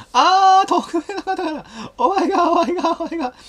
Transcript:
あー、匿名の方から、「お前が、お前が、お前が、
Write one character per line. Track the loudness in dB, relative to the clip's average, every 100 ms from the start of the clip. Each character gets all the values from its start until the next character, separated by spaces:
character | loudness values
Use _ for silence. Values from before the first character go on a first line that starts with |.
| -4
あ | 2 4 4 6 4 4
ー、 |
匿 | 0 -2 -6
名 | -6 -8
の |
方 | -6 -6
か | -6
ら、 | -8 -14 -18 -14 -2
「お | 0
前 | 0 0
が、 | 0 2
お | 0
前 | 0
が、 | -2 -2 -4
お | -6
前 | -6
が、 | -8 -10